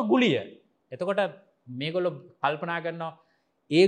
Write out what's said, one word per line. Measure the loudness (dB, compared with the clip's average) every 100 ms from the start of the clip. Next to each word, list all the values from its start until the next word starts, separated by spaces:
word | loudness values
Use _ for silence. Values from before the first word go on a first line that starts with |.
ගුලිය. | 2 4 4 2 -4 -18 _ _ -18
එතකොට | -8 -4 -2 -2 -6 _ _ -14
මේගොල්ලෝ | -8 -4 -2 -2 -6 -16 -4
කල්පනා | -2 -2 -6 -6
කරනවා | -6 -8 -12 -12 _ _ _ _ 0
ඒ | 4